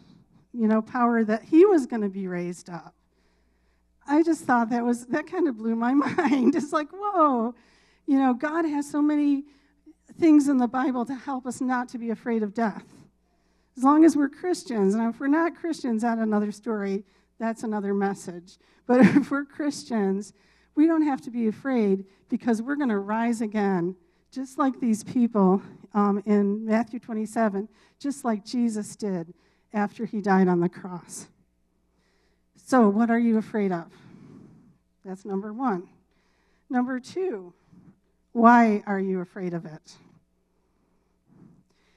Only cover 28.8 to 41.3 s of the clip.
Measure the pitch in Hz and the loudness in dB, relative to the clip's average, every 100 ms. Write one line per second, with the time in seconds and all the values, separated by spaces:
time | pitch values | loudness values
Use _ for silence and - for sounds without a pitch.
28.8 | 202 - 208 180 165 - _ _ _ 208 | -8 -8 -6 -6 -8 -16 _ _ _ -4
29.8 | 208 - 226 214 196 190 185 175 175 - | -4 -6 -8 -4 2 4 4 2 0 -4
30.8 | 190 175 - - - _ _ _ _ _ | -16 -16 -16 -20 -20 _ _ _ _ _
31.8 | _ _ _ _ _ _ _ _ - 262 | _ _ _ _ _ _ _ _ 0 4
32.8 | 214 202 233 233 233 220 - 220 196 175 | 4 2 0 0 2 0 -2 -4 -2 -4
33.8 | 160 - - - - - - - _ _ | -8 -20 -20 -20 -20 -20 -20 -20 _ _
34.8 | _ _ 190 190 214 196 214 214 262 180 | _ _ -16 -14 -8 -8 -6 -6 -4 -4
35.8 | 185 _ _ _ _ _ _ _ - 247 | -8 _ _ _ _ _ _ _ -4 -2
36.8 | 247 254 247 349 370 214 180 _ _ - | -2 -6 -8 -6 -6 -6 -12 _ _ -20
37.8 | - _ _ _ _ 233 226 240 226 208 | -20 _ _ _ _ 6 8 8 6 2
38.8 | 202 196 190 190 180 208 180 170 165 151 | -2 -4 -2 -6 -8 -8 -6 -6 -10 -18
39.8 | - - _ _ _ _ _ _ _ _ | -20 -20 _ _ _ _ _ _ _ _
40.8 | _ _ _ _ _ | _ _ _ _ _